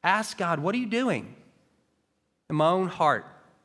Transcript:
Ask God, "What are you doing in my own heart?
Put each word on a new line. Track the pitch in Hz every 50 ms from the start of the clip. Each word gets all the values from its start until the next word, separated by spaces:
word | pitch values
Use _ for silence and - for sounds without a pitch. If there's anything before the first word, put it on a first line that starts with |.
| -
Ask | 170 190 214 220 - - -
God, | 185 170 170 147
"What | 143 180 208
are | 247
you | 254
doing | 214 202 233 262 254 180 113 - - - - - _ _ _ _ _ _ _ _ _ _ _ _ _ _ _ _ _ _ _ _ _
in | 156
my | 151 151 160
own | 180 185 185 175
heart? | - - 165 151 135 107 - - - - - _ _ _